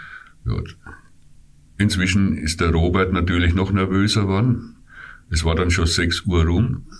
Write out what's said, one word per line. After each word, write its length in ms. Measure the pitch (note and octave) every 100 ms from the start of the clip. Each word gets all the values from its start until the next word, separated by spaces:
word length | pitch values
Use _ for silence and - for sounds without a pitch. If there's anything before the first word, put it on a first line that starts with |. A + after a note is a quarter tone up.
| - - - -
gut. 340 | A2+ - E2+ - - - - - - - - - - -
Inzwischen 600 | G2+ F#2+ F#2 G2+ G2 -
ist 240 | D#2+ -
der 80 | E2+
Robert 420 | E2 F2 F#2+ F#2
natürlich 420 | F#2 F2 F2 F2
noch 160 | F#2 G2
nervöser 520 | G2+ F#2 F#2+ G2+ A2
geworden. 540 | G2 F#2+ B2 - - - - - - - -
Es 160 | D#2+
war 120 | D#2+ E2
dann 140 | F2+
schon 160 | E2+ E2
sechs 360 | - E2+ -
Uhr 220 | - F2
rum 420 | D#2+ F2 B2+ - - -